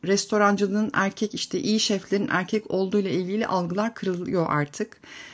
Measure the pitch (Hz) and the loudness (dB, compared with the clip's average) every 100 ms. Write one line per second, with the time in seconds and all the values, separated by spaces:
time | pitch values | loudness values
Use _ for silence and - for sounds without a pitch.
0 | 170 196 - 208 202 202 202 202 214 - | 0 0 2 4 4 4 2 0 0 0
1 | 196 - 214 - - 185 - 214 - 196 | 0 0 -4 -4 -4 -2 0 2 2 -2
2 | - 202 - 180 185 220 - 185 190 208 | 0 -2 0 -2 0 -2 0 -2 2 0
3 | 190 180 180 208 226 190 175 185 226 233 | 0 0 -2 -2 0 0 0 -2 -2 -2
4 | 196 180 180 185 165 147 143 - 131 - | -4 -4 -2 0 2 2 0 -4 -8 -10
5 | - - - | -20 -18 -18